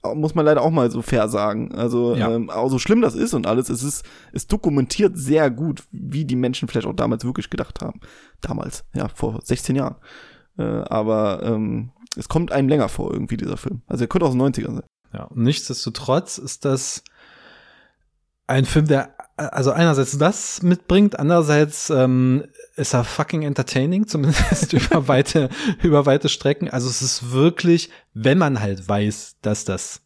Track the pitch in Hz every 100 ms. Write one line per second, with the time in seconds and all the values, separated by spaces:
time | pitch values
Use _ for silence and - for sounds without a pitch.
0 | 95 139 156 170 151 147 151 160 120 123
1 | - 123 107 110 104 107 - - 117 120
2 | 120 123 110 117 110 85 131 131 - 220
3 | 220 113 - 143 85 117 - 123 139 -
4 | - - - - - 208 180 143 127 -
5 | 208 175 135 156 147 120 160 - - -
6 | 131 139 143 127 123 127 127 117 110 107
7 | 120 110 120 127 - 127 - - - -
8 | - - _ _ - - - - - -
9 | 101 - 110 110 - 131 - 135 131 -
10 | - - - - _ - 113 110 - 110
11 | 107 110 107 92 - 110 107 113 117 _
12 | 247 - - 160 170 139 135 147 101 -
13 | - - - - - - - 165 _ 110
14 | 151 - 160 127 135 123 - 113 - _
15 | _ - - - 117 147 - - - -
16 | - 143 - - 135 - 143 135 - -
17 | _ _ - - - - _ _ _ _
18 | _ _ _ _ - 131 131 156 151 139
19 | - - - - 147 - 135 135 170 139
20 | 131 143 160 208 - - 180 175 - 185
21 | 208 - 147 175 151 147 151 - - 143
22 | 127 127 127 131 - _ - - - 123
23 | 120 - - 160 151 143 - 135 139 185
24 | 214 156 143 147 - - - 139 - 165
25 | 135 131 139 160 135 - 277 - 175 147
26 | 143 135 - - 139 147 165 131 127 120
27 | 131 - 120 131 160 175 175 170 - -
28 | _ 113 113 165 156 123 104 95 92 104
29 | 104 104 - _ 104 104 - 92 - -